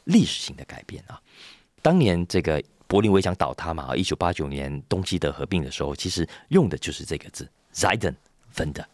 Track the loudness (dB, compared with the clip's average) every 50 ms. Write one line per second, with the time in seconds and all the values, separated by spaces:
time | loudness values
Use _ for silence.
0 | -4 4 4 4 4 4 0 -6 -8 -10 -12 -14 -16 -16 -18 -20 -16 -14 -14 -14
1 | -14 -16 -20 -20 _ _ _ -20 -20 -20 -20 _ _ _ _ _ 2 4 6 6
2 | 6 6 4 2 0 0 0 0 0 2 0 -2 -2 _ _ _ _ 2 2 4
3 | 6 6 6 4 4 2 0 0 -2 -2 -2 -6 -6 -6 -6 -6 -6 -4 -2 -2
4 | 0 -2 0 0 0 -2 0 -2 -4 -6 -6 -6 -6 -6 -8 -8 -4 -2 -2 -2
5 | -2 -2 -2 -2 -2 -2 -4 -4 -6 -2 -2 -2 -2 -2 -6 -6 -4 -4 -4 -6
6 | -6 -6 -2 -2 -4 -4 -4 -14 -6 2 4 4 4 4 0 -4 -6 -6 -8 -8
7 | -8 -8 -8 -8 -8 -12 -14 -14 -16 -16 _ _ _ _ -4 -2 0 0 0 2
8 | 0 -2 -4 -4 _ _ _ _ _ _ -8 -6 -6 -6 -6 -10 -12 -14